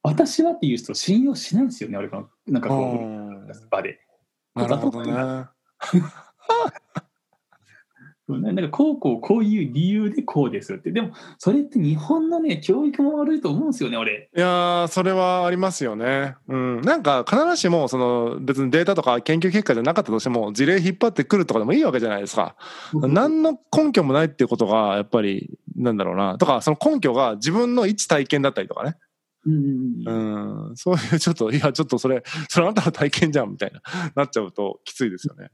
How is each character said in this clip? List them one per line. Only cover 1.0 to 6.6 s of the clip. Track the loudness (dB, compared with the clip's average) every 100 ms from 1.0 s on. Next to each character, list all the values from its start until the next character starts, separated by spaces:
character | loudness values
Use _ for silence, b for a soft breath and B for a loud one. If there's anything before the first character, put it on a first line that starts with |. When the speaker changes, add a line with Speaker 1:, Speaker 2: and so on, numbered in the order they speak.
| 0 2
Speaker 1:
用 | 2
し | 0 -2
な | 0
い |
ん | 0
で |
す | -2
よ | -8
ね、 | -8
俺 | -8
が。 | -10 -14 _ -2
な | -2
ん |
か | 0
こ | -2 0 -4
う、 |
Speaker 2:
う | -6
ん。 | -10 -12 -16 -18 -20 -4
Speaker 1:
場 | -4
で。 | -4 -12 _ _ _ _ _
Speaker 2:
な | -4 -2
る | 0
ほ | -2
ど | -4
ね。 | -4 -2 -4 -6 -10 _ _ _
Speaker 1:
<laughs> | 0 2 0 -10 -20 _ -2 0